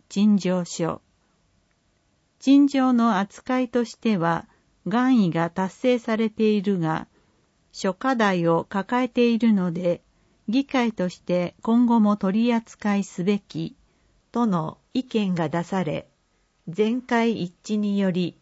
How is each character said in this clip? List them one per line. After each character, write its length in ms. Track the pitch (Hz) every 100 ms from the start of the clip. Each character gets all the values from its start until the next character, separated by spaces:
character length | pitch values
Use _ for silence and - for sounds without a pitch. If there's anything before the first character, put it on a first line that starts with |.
| -
陳 300 | 196 208 202
情 260 | 180 180
書。 380 | 170 - 160 - _ _ _ _ _ _ _ _ _ _ _ _ _ _
陳 280 | 262 277 285
情 260 | 277 254
の 260 | 240 233 202
扱 400 | 202 - - 254
い 80 | 254
と 160 | 247
し 120 | 226 -
て 200 | 226 196
は、 320 | 165 165 - _ _ _ 180
願 340 | 226 254 247
意 100 | 180
が 180 | 160 165
達 260 | - 190 -
成 240 | 254 247
さ 160 | 233 220
れ 140 | 220
て 160 | 220 214
い 160 | 208
る 180 | 196 190
が、 300 | 160 160 - _ _ _ _ _ _
諸 200 | - 196
課 220 | 185 262 240
題 320 | 208 180 165
を 180 | 165 -
抱 340 | 196 185 247
え 60 | 247
て 200 | - 240
い 80 | 226
る 140 | 226
の 220 | 202 180
で、 280 | 170 180 170 _ _ _ _ -
議 160 | 254 277
会 280 | 262 233
と 160 | 214 180
し 100 | -
て 360 | - 180 175 -
今 240 | - 233 240
後 140 | 233
も 160 | 208 208
取 280 | 190 214
り 100 | 240
扱 420 | 233 226 - 208 202
い 80 |
す 220 | 190 - 180
べ 140 | 202
き、 360 | - 156 160 - _ _ _ _ _
と 160 | 233 233
の 300 | 175 156 - _
意 100 | 254
見 320 | 254 220 196 175
が 140 | 156
出 160 | 170 170
さ 180 | 190
れ、 240 | 165 147 - _ _ _ _ _ -
全 320 | 170 214 247
会 420 | 247 240 233 208
一 300 | 175 - -
致 20 | 214
に 240 | 208 202
よ 120 | 190
り 260 | 180 175 -